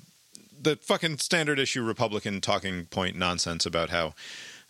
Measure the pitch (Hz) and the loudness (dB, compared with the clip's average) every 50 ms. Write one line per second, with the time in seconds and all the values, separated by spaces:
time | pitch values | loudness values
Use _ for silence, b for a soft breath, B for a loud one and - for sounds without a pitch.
0 | - - _ _ _ _ _ - - - - - - 156 147 - - - 202 180 | -20 -20 _ _ _ _ _ -20 -20 -20 -20 -2 0 0 0 0 0 0 0 2
1 | - 165 151 131 - - 185 170 156 147 147 135 135 - - 131 117 113 104 - | 2 -2 -2 -2 0 2 2 2 4 2 2 2 2 0 0 0 0 0 2 2
2 | 117 107 104 104 - 110 101 95 - - 104 95 - 98 92 87 85 - - 101 | 2 2 2 0 -2 -2 -2 -2 2 2 2 2 2 -2 -4 -4 -6 -4 -2 0
3 | 92 90 90 87 90 87 90 87 - 87 85 82 - - 82 85 82 78 90 85 | 0 0 0 0 0 0 2 0 0 -2 -2 -2 -2 0 0 0 0 2 0 0
4 | 82 78 - B B B B B B B B B B B | 0 0 -4 B B B B B B B B B B B